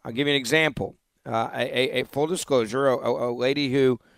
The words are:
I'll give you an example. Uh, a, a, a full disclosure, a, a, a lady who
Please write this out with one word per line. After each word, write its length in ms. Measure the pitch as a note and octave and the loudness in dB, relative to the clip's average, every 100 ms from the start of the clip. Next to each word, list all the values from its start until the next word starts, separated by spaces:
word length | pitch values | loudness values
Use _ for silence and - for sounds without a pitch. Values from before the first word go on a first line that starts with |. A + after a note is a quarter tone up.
| B2+ | -8
I'll 80 | |
give 140 | A#2 C#3+ | -2 0
you 60 | |
an 60 | C#3+ | 0
example. 560 | A#2+ D#3 D#3 B2+ F#2 - _ _ - | 2 2 2 0 -6 -8 _ _ -4
Uh, 240 | A2+ A2+ | -2 -2
a, 440 | B2+ B2 C3+ B2+ B2+ | -2 -2 0 0 -2
a, 20 | |
a 60 | B2+ | -4
full 220 | C#3 D#3 | -2 -2
disclosure, 600 | F3+ - C3+ A2 B2 C#3 | -2 0 0 2 0 2
a, 80 | B2+ | 2
a, 340 | A#2 A#2+ B2 | 0 -2 -2
a 60 | A#2+ | -2
lady 380 | B2 C#3+ C#3 | 0 0 0
who 260 | C3+ C3 B2 _ | 2 4 2 _